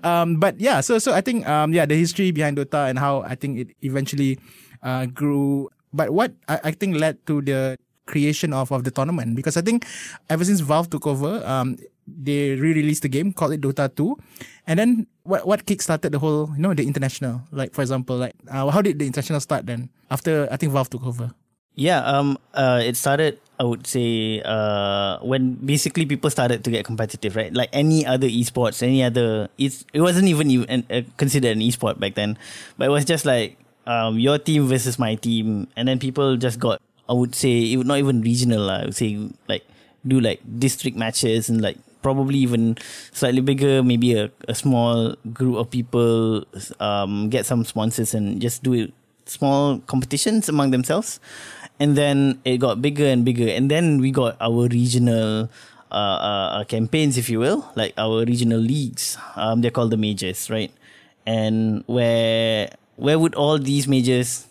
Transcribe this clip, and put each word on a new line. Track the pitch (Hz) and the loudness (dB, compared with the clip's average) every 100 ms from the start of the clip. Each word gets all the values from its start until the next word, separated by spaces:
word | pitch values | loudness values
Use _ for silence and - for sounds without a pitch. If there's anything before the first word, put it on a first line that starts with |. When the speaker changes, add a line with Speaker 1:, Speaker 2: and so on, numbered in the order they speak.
Speaker 1:
Um, | 170 170 170 160 | 2 2 2 2
but | 190 - | 2 2
yeah, | 233 202 | 2 2
so, | - 226 | 2 0
so | 269 | 2
I | 180 | 0
think, | 262 233 - | 0 -2 0
um, | 151 151 | 0 2
yeah, | 165 143 | 2 4
the | |
history | 156 170 170 185 | 2 2 2 0
behind | 156 147 143 | 2 -2 -2
Dota | 139 147 139 | -2 -2 0
and | 127 | 0
how | 143 139 | 0 -2
I | 90 127 | -4 -8
think | 143 123 | -6 -6
it | 127 _ | -10 _
eventually, | 139 135 139 143 135 135 - - - - | -6 -4 -4 0 0 -2 -10 -20 -20 -12
uh, | 131 127 127 | -6 -4 -4
grew. | 127 147 143 139 139 135 _ _ | -4 -2 0 0 -2 -4 _ _
But | 143 131 | -2 0
what | 165 214 - - | 2 0 -4 -4
I, | 156 | -2
I | 156 | -2
think | 156 196 156 | -2 -2 0
led | 156 147 - | 0 -2 -4
to | 147 | -2
the | 139 135 131 131 _ _ - | 0 0 -2 -6 _ _ -6
creation | 151 147 147 165 | 0 0 0 -2
of, | 135 131 | -2 -2
of | 135 | -2
the | 127 | -2
tournament, | 135 139 170 120 117 | -2 -2 -2 -2 -2
because | 143 170 | 0 0
I | |
think | 180 240 - - - - _ | 2 0 -2 -16 -16 -18 _
ever | 160 | 0
since | 180 202 | 2 2
Valve | 143 151 170 | 4 2 2
took | 156 151 | -4 -2
over, | 135 143 214 - | -2 -2 -4 -2
um, | 131 - - - _ - | -2 -2 -4 -12 _ -20
they | - 139 143 143 135 | -10 -2 0 0 2
re-released | 156 156 151 151 | 2 2 2 0
the | 143 | 0
game, | 135 196 | 0 -2
called | - 156 | 0 -2
it | 151 | 0
Dota | 139 135 139 | -2 0 -2
two, | - 165 285 _ - - - - | 0 -2 -2 _ -20 -20 -16 -2
and | 165 | 2
then | 233 226 - _ | 4 2 0 _
what, | 165 196 180 | -4 -2 2
what | 208 | 0
kickstarted | - 202 - 156 160 | 0 -4 0 -2 0
the | 143 | 0
whole, | 156 151 151 147 | 0 0 -2 -2
you | |
know, | 185 | 0
the | 151 | 0
international? | 135 143 135 - 131 120 127 | 0 0 -4 -4 -6 -6 -8
Like, | 139 131 | -8 -6
for | - | -4
example, | 127 131 127 123 | -2 -2 -4 -4
like, | 123 - - | -6 -8 -10
uh, | 135 139 | -2 2
how | 170 | 2
did | 190 147 | 2 0
the | 143 | -4
international | 139 - 151 | -4 -4 -6
start | - 143 113 | -2 -4 -4
then? | 120 123 _ _ | -8 -10 _ _
After, | 139 170 156 143 | -4 0 0 0
I | 135 | -2
think, | 156 | 0
Valve | 139 127 | 0 -2
took | 120 127 | -6 -8
over. | 120 120 - _ _ _ - | -6 -8 -10 _ _ _ -2
Speaker 2:
Yeah, | 147 180 | 0 2
um, | - 139 143 135 _ | 2 0 0 -2 _
uh, | - 131 123 | 0 4 4
it | 117 117 | 2 0
started, | 143 143 156 143 _ - | 0 2 0 -2 _ -4
I | |
would | 123 117 - | -2 -2 -4
say, | 127 117 113 110 110 | -2 0 0 -2 -4
uh, | - 110 107 101 101 101 98 87 | -2 -2 0 0 0 0 -2 -4
when | 120 131 127 | -2 0 0
basically | 127 131 147 156 175 | -2 -2 -2 0 -2
people | 151 143 151 | -2 0 -2
started | 147 123 117 | 0 0 0
to | 127 | -2
get | 113 | -4
competitive, | 104 113 110 - 104 104 | -4 -6 -6 -4 -4 -4
right? | 98 | -4
Like | 120 120 | -2 -2
any | 143 156 160 | 0 4 2
other | 131 127 131 | 2 0 2
esports, | 117 120 - 117 - | 0 -2 0 -2 0
any | 123 131 | 2 2
other, | 123 120 117 110 107 - | 2 2 0 0 -4 -4
it's, | 135 - - | -4 -4 -6
it | 147 | 0
wasn't | 175 180 190 | 2 4 4
even, | 151 151 | 4 4
even, | 127 - 127 117 | 2 2 -4 -2
uh, | 123 120 - | -4 -4 -2
considered | 143 139 123 110 | 0 2 2 2
an | |
esport | 113 117 110 - | 0 0 -2 -2
back | 101 110 | -4 -2
then, | 104 110 - - - - | -4 -4 -10 -18 -18 -2
but | 131 | 2
it | |
was | 147 | 2
just | 151 160 | 2 0
like, | 147 123 104 - _ _ - | 2 2 0 -8 _ _ -4
um, | 117 113 110 | -2 0 2
your | 131 147 | 2 2
team | 147 151 135 | 2 2 2
versus | 131 120 120 | 2 0 -2
my | 117 | -2
team, | 110 117 113 110 104 92 - | -2 -2 -2 0 -2 -4 -4
and | 127 | -2
then | 131 | -2
people | 131 131 139 127 | -2 0 0 2
just | 127 117 | 0 0
got, | 123 101 _ _ - | -2 -2 _ _ -2
I | |
would | 123 123 - | 0 0 0
say, | 135 117 113 | 2 2 2
it | 127 | 0
would | 123 | 0
not | 143 | 2
even | 139 123 | 2 2
regional, | 110 120 123 110 98 | 2 2 2 2 0
I | 95 - | -2 -4
would | 98 | -2
say, | 110 104 110 - - | -4 -4 -8 -12 -8
like, | 98 _ _ _ _ | -8 _ _ _ _
do, | 127 131 | 0 2
like, | 113 87 - 117 | 2 -2 -8 -2
district | 131 - 139 117 | 0 0 -6 -4
matches | 113 - 120 113 110 | -4 0 0 0 2
and, | 113 | 0
like, | 104 - _ _ | 0 -4 _ _
probably | 135 135 135 139 | 0 0 0 2
even | 127 120 113 110 - - - | 2 2 0 -2 -8 -18 -16
slightly | - 131 127 | -2 0 2
bigger, | 135 135 139 135 | 2 2 4 4
maybe | 127 120 123 | 4 4 4
a, | 113 107 _ - | 2 0 _ -8
a | |
small | 117 143 123 117 117 113 - - | -2 2 4 4 2 0 -4 -12
group | 117 127 113 | -2 0 0
of | 120 | -2
people, | 123 117 120 117 113 113 107 - 95 - - | -4 -2 2 4 4 2 0 -4 -16 -16 -6
um, | 104 101 98 101 107 | -2 -2 -2 -2 -2
get | 123 101 | -2 0
some | 123 | -2
sponsors | 113 113 110 117 110 | 0 -2 -2 -2 -2
and | 110 101 104 | -2 -2 -2
just | 117 120 | -4 -4
do | 131 123 110 _ _ _ - | 0 0 -2 _ _ _ -18
small | - 143 139 143 127 - | -4 0 2 2 -2 -2
competitions | 131 123 143 - 220 208 | -4 -2 -2 0 0 0
among | 151 139 | 0 2
themselves. | 127 127 165 - - - - - - - _ | 0 2 -2 -2 -12 -16 -20 -18 -18 -20 _
And | 147 143 | 2 4
then | 147 139 139 131 | 4 4 2 0
it | 131 123 | 0 2
got | 127 113 | 2 2
bigger | 143 143 143 | -2 2 2
and | 123 | 4
bigger. | 120 120 113 | 2 2 0
And | 92 135 | 2 2
then | 151 170 143 | 2 2 2
we | 131 | 2
got | 135 120 - | 2 0 0
our | 117 117 120 | 0 2 2
regional, | 120 123 123 123 113 110 110 113 - - - _ | 2 2 4 4 4 2 -2 -4 -10 -20 -20 _
uh, | |
uh, | - 101 95 101 101 95 101 | -2 -2 -2 -2 -2 -2 -4
uh, | |
campaigns, | 104 113 117 160 147 123 | -4 -2 0 2 2 0
if | 120 | -2
you | 113 | 0
will, | 127 220 - | 0 -2 -4
like | - 107 - | -4 -4 -2
our | 110 113 | -2 0
regional | 113 120 117 113 | 0 0 2 2
leagues. | 113 147 127 - - - - - | 0 0 -4 -6 -8 -8 -12 -6
Um, | 110 113 | -2 0
they're | 117 | 0
called | 123 117 | 0 0
the | 110 | 0
majors, | 107 101 92 95 - | -2 -2 -6 -8 -6
right? | 110 104 _ - - _ _ - | -6 -6 _ -20 -20 _ _ -4
And | 113 110 110 110 107 - | -2 0 0 0 -2 -2
where, | 120 117 117 113 113 113 110 98 - _ - | 0 2 2 2 0 0 -2 -4 -10 _ -4
where | 131 156 | 0 2
would | 165 | 2
all | - 147 156 | 2 2 2
these | 135 143 135 | 0 -2 2
majors | 131 123 127 123 - - | 2 4 2 0 -6 -12